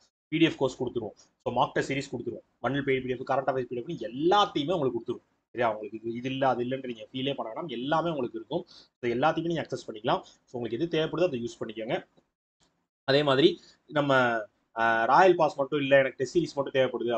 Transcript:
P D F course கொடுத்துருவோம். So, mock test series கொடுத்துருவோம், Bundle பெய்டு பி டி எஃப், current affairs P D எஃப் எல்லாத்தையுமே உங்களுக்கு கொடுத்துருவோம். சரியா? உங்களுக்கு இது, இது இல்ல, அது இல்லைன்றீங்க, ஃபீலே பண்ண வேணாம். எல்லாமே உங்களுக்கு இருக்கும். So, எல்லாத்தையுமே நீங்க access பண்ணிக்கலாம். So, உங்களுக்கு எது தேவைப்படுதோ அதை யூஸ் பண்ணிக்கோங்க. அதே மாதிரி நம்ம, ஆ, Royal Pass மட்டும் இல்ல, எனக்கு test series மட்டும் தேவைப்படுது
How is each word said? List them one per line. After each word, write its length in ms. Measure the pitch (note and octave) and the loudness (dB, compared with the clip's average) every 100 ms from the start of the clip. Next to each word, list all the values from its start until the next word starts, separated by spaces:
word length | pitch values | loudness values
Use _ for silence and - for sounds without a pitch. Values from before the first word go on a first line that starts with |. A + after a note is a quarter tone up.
| _ _ - | _ _ -6
P 60 | D#3+ | 2
D 60 | D#3+ | 2
F 100 | D3+ | 2
course 160 | C3+ - | -2 -2
கொடுத்துருவோம். 360 | A#2+ A#2+ G#2+ - _ _ | -6 -6 -8 -12 _ _
So, 40 | - A#2 | -4 0
mock 160 | D3 - | 0 0
test 140 | C#3 | -2
series 200 | C#3 - | -4 -6
கொடுத்துருவோம், 320 | A#2+ A#2+ G#2+ - _ | -8 -8 -10 -14 _
Bundle 200 | A#2+ C#3 C#3 | -4 -2 0
பெய்டு 140 | C3 | 0
பி 40 | B2+ | -2
டி 40 | B2 | -6
எஃப், 80 | B2+ | -2
current 180 | C3 C#3 | -2 0
affairs 160 | C3 B2 | -2 -4
P 60 | B2 | -8
D 60 | |
எஃப் 220 | A#2 E3+ A2 | -8 -8 -8
எல்லாத்தையுமே 640 | B2 E3 G3+ G3+ - C#3+ F#3 | -2 2 4 2 0 -2 0
உங்களுக்கு 220 | C3 A#2 | -2 -2
கொடுத்துருவோம். 280 | A2+ G#2 _ _ _ | -6 -10 _ _ _
சரியா? 140 | A2 A#2 | -2 -2
உங்களுக்கு 260 | G#2+ G#2+ G#2+ | -2 -8 -10
இது, 120 | A2+ A#2 | -10 -6
இது 100 | B2+ | -6
இல்ல, 100 | C3 C3+ | -2 0
அது 100 | A#2+ A#2+ | 0 -2
இல்லைன்றீங்க, 380 | C3 B2+ A#2 G#2+ | -6 -8 -12 -12
ஃபீலே 240 | C3 C3+ C3 | -8 -6 -6
பண்ண 80 | A#2 | -8
வேணாம். 180 | A#2 E3 A#2 | -10 -10 -8
எல்லாமே 340 | C3+ D#3+ E3 | -2 0 0
உங்களுக்கு 260 | D3+ A#2 A2 | -2 -6 -8
இருக்கும். 240 | A2+ D#3+ - - - _ | -8 -8 -8 -20 -20 _
So, 40 | A#2+ A#2+ | -4 0
எல்லாத்தையுமே 360 | D3 D#3+ E3 | 0 0 -2
நீங்க 120 | E3 | -4
access 220 | B2 B2 - | -4 -8 -10
பண்ணிக்கலாம். 340 | G#2+ B2 F3+ - _ _ | -6 -2 -2 -4 _ _
So, 60 | B2 | -10
உங்களுக்கு 220 | A#2 A2+ | -6 -4
எது 140 | E3+ D#3+ | -2 0
தேவைப்படுதோ 320 | D#3 D3+ F3+ | 0 2 0
அதை 100 | B2+ | 0
யூஸ் 160 | A#2 - | -6 -8
பண்ணிக்கோங்க. 380 | A#2 G#2+ A2 F3+ - _ _ _ _ _ _ _ _ _ - | -10 -8 -4 -4 -6 _ _ _ _ _ _ _ _ _ 2
அதே 100 | C#3 D3 | 4 4
மாதிரி 200 | C3 E3 F3 - _ - D3 | 6 6 4 -10 _ -6 -2
நம்ம, 120 | C#3+ C3 B2 A#2 G#2 _ _ A2+ | 4 4 4 0 -6 _ _ 0
ஆ, 20 | A2+ A2+ A#2 | 2 2 6
Royal 240 | C#3+ F#3+ F3 | 8 8 6
Pass 180 | D3+ - | 2 0
மட்டும் 200 | C#3 D3+ | -2 -2
இல்ல, 100 | C#3 C#3 | 4 4
எனக்கு 160 | C3 - | 4 0
test 160 | C3 F3+ | -2 0
series 200 | D3+ C#3 | -2 -2
மட்டும் 160 | C#3 C3+ | -2 2
தேவைப்படுது 340 | B2+ A#2 A2+ | 2 0 -2